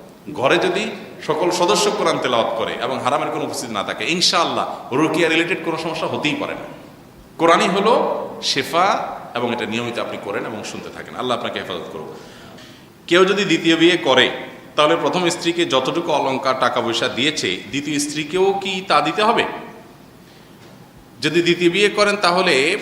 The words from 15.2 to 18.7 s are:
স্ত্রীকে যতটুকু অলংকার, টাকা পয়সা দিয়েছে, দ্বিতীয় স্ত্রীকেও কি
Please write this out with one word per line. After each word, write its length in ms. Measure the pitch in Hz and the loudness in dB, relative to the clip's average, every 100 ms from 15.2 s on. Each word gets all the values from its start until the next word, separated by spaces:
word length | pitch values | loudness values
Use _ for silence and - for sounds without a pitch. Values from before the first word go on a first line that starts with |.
| 175 | 0
স্ত্রীকে 360 | 170 165 170 | 0 -2 0
যতটুকু 480 | 156 131 139 147 170 | 2 2 2 -2 0
অলংকার, 420 | 143 135 131 131 127 | 0 0 0 0 2
টাকা 200 | 123 120 | 2 2
পয়সা 280 | 113 113 131 | 0 0 -2
দিয়েছে, 520 | 110 143 151 104 90 - | 0 0 0 -2 -4 -4
দ্বিতীয় 300 | 135 147 147 | -6 -4 -4
স্ত্রীকেও 540 | 147 151 151 175 196 | -4 -4 -4 0 2
কি 320 | 196 202 | 2 -2